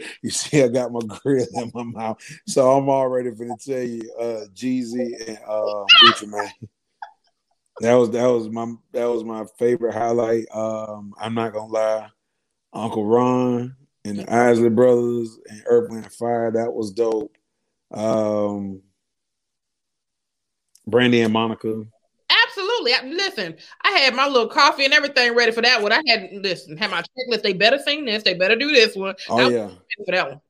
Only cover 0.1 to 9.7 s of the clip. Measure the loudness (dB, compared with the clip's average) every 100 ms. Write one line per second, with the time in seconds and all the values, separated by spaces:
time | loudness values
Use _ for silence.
0.1 | -12 -8 -8 0 2 4 2 -2 -6 -8
1.1 | -6 -2 0 0 -6 -8 -8 -10 -8 -8
2.1 | -8 -14 -18 -4 2 4 4 2 0 0
3.1 | -2 -4 -8 -10 -10 -8 -6 -6 -8 -10
4.1 | -8 -6 -6 -10 -8 -4 -2 -4 -4 -6
5.1 | -6 -12 -12 -6 -4 -2 -4 2 6 6
6.1 | 4 -6 -8 -8 -10 -20 _ _ -20 -20
7.1 | _ _ _ _ _ _ -2 4 4 4
8.1 | 2 2 2 -2 -8 -8 -10 _ -4 -2
9.1 | -4 -6 -10 -10 -2 0